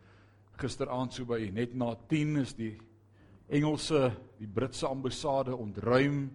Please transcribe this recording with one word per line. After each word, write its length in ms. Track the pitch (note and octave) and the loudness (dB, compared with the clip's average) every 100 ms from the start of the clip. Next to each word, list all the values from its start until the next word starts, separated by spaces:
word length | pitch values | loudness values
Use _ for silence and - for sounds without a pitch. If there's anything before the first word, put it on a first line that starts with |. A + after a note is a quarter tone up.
| - - - - - - | -20 -20 -20 -20 -18 -6
gisteraand 540 | C3 - C3+ B2+ B2 | -6 -4 -4 -2 -4
so 100 | - | -4
by 260 | A#2+ A#2 G#2+ | -4 -2 -2
net 240 | G2+ A#2+ | -2 -4
na 200 | B2+ A#2+ A2+ - | -2 -2 -4 -2
tien 300 | D#3+ D3+ D3+ | 0 2 2
is 160 | A#2+ | 0
die 260 | - A2 G#2+ - - _ - - - - | -4 -8 -8 -18 -20 _ -20 -20 -20 -2
Engelse, 560 | C#3+ D3+ D3+ - D3+ B2+ - - - | 2 2 0 2 4 4 0 -10 -14
die 80 | G#2+ | -6
Britse 400 | G2+ C3 - D3+ | -2 -2 -2 -4
ambassade 640 | C3+ B2+ - D3+ C3+ B2+ | -2 -4 -2 0 0 0
ontruim, 760 | B2+ G#2+ G2 G#2 B2+ C#3+ C#3+ C3+ | -2 -6 -2 4 6 6 2 -2